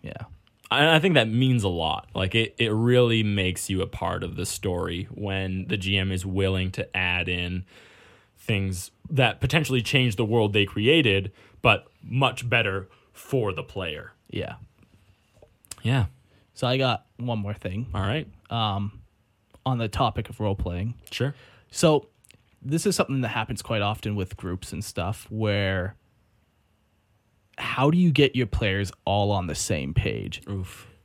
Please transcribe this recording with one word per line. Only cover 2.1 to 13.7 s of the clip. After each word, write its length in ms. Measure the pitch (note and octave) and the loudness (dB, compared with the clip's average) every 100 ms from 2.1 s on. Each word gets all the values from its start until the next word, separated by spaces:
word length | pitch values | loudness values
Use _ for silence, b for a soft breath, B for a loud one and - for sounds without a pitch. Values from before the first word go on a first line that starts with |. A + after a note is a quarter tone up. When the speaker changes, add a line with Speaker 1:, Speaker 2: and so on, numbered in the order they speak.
| - | -4
Speaker 2:
Like, 180 | F#2+ | 0
it, 220 | A2+ A2 - | 0 -2 0
it 140 | A#2 | 0
really 500 | A2 A#2+ B2 A#2+ A2+ | 2 4 6 6 4
makes 480 | G#2+ G2+ F#2 F#2 - | 2 0 0 -2 -2
you 120 | F#2+ | -2
a 40 | E2+ | -2
part 360 | - F2 F2 | -4 -4 -4
of 120 | F2 F2 | -6 -6
the 120 | F#2 | -6
story 600 | - G2+ F2 F2 F2 F#2+ | -4 -4 -2 -4 -6 -8
when 560 | - G2+ F#2+ F#2+ F#2 F2+ | -8 -6 -4 -4 -4 -4
the 100 | F#2+ | -4
G 180 | F#2 G2 | 0 0
M 140 | F#2+ | 0
is 140 | F#2 F#2+ | -2 -2
willing 460 | F#2+ F#2+ F#2+ F#2 | 0 0 0 -2
to 260 | - - F#2 | -4 -6 -2
add 320 | F2+ F2+ F2 | -2 -2 -2
in 360 | F2+ F2 F#2 F#2 B B B B B B _ | -4 -4 -6 -8 B B B B B B _
things 500 | - G#2 F#2+ F2+ - _ - | -2 -2 0 -4 -8 _ -4
that 280 | C#3+ B2 - | 2 2 2
potentially 420 | C3 D#3 C#3+ B2+ | 0 0 2 0
change 320 | A2 C3+ B2 G2+ | 2 2 2 0
the 100 | A2 | 2
world 280 | A#2 G#2+ | 4 4
they 120 | G#2 G2+ | 4 2
created, 680 | - A2 E3 B2 G2 G2 b b b | 2 4 4 4 2 0 b b b
but 240 | A#2+ G2+ - _ | 2 2 0 _
much 460 | - A#2 C3+ A#2+ B2 | -6 0 0 0 -2
better 400 | A#2+ A2 F#2+ F#2+ b b | 0 0 -2 -6 b b
for 400 | - - C3+ G#2+ | -20 -4 -2 -2
the 100 | E2 | -4
player. 500 | - | -8